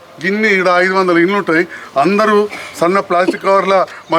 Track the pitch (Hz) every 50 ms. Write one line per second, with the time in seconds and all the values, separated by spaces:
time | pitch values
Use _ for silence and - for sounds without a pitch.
0 | - - - - 151 190 202 214 214 214 196 185 180 185 180 180 180 190 190 190
1 | 190 180 175 170 170 185 202 202 - - 160 165 175 170 - - - - - 135
2 | 143 175 202 202 220 208 214 208 208 208 - - - - - - 160 175 190 196
3 | 190 - 180 175 185 175 185 196 - 196 196 196 185 190 196 190 165 - - -
4 | - - 160